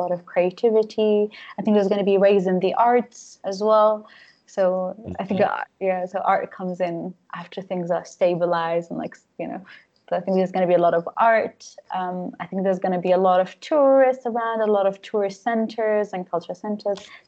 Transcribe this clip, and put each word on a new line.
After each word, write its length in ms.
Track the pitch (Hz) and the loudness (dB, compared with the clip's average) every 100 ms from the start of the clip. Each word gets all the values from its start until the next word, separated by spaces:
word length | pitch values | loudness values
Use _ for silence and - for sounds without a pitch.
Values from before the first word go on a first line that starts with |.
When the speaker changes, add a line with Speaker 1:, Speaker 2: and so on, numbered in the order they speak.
Speaker 1:
lot 80 | 180 | -2
of 140 | 175 - | -6 -4
creativity. 1040 | 185 180 180 233 220 220 - 214 208 208 - - - | -2 -2 0 2 2 0 0 2 2 0 -6 -16 -6
I 60 | |
think 120 | 208 208 | 2 2
there's 140 | 190 | 2
gonna 160 | 202 196 | 0 2
be 120 | 196 | 4
raise 300 | 196 202 185 | 4 4 2
in 120 | 185 | 0
the 160 | 185 - | 0 2
arts 640 | 240 247 240 - - - | 2 2 0 -12 -20 -14
as 180 | 190 196 | -10 -4
well. 460 | 214 214 214 214 214 - - _ _ | 2 4 4 2 -8 -20 -20 _ _
So 500 | - 185 185 185 214 233 180 | 0 0 0 -4 -8 -12 -10
I 60 | 196 | -4
think, 160 | 196 | 0
Speaker 2:
Mm-hmm. 180 | 196 57 | 0 0
Speaker 1:
uh, 40 | - _ | -8 _
yeah, 240 | 190 185 185 | -2 -2 -4
so 140 | 196 | -2
art 300 | - 196 196 | 0 0 -2
comes 300 | - 185 180 | -8 -8 -4
in 340 | 175 170 175 - _ 170 | -4 -4 -10 -14 _ -16
after 260 | 175 - | -12 -14
things 300 | 190 185 170 | -8 -6 -2
are 140 | 170 - | -4 -6
stabilized 840 | - 180 175 175 170 165 170 170 | -2 0 0 0 0 -2 -4 -4
and, 80 | 165 | -10
like, 200 | 175 - _ - | -10 -14 _ -14
you 100 | - | -12
know, 140 | - 190 - _ _ _ | -12 -16 -20 _ _ _
so 60 | 175 | -4
I 60 | |
think 160 | 175 190 | 0 0
there's 140 | 185 | 0
gonna 140 | 185 180 | 0 2
be 100 | 175 | 4
a 100 | 170 | 4
lot 60 | |
of 140 | 170 170 - | 2 -2 0
art. 580 | 226 226 190 - - - _ | 2 2 0 -8 -20 -20 _
Um, 400 | 190 185 180 180 - | -8 -6 -8 -10 -12
I 60 | 175 | -10
think 180 | 190 | -4
there's 160 | 190 185 | -2 0
gonna 200 | 185 180 | -2 -2
be 120 | 185 | 2
a 60 | 180 | 2
lot 240 | 190 180 | 4 2
of 180 | 185 - | 0 -6
tourists 640 | - 311 277 269 254 254 240 | -2 2 4 6 4 2 -4
around, 360 | 233 233 226 | -4 -4 -2
a 100 | 214 | 0
lot 160 | 208 196 | 2 0
of 140 | 196 | -2
tourist 420 | - 214 196 196 | -6 -4 -4 -4
centers 720 | - 226 220 - 214 214 208 | -4 -2 -4 -2 0 0 -2
and 160 | 185 185 | -6 -6
culture 260 | 170 - 180 | -6 -6 -10
centers. 500 | 208 208 208 196 - - | -8 -6 -4 -6 -10 -20